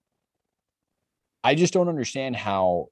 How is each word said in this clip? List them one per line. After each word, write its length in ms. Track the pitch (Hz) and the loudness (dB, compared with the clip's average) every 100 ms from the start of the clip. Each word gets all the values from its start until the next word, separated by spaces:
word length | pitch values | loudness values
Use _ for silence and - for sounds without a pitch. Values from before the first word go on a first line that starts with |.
| _ _ _ _ _ _ _ _ _ _ _ _ _ _ | _ _ _ _ _ _ _ _ _ _ _ _ _ _
I 140 | 123 151 | 0 2
just 160 | 170 | 2
don't 160 | 185 175 | 2 0
understand 480 | 160 117 139 131 117 | -2 -6 -6 -6 -6
how, 520 | 104 98 92 87 - | -4 0 2 0 -4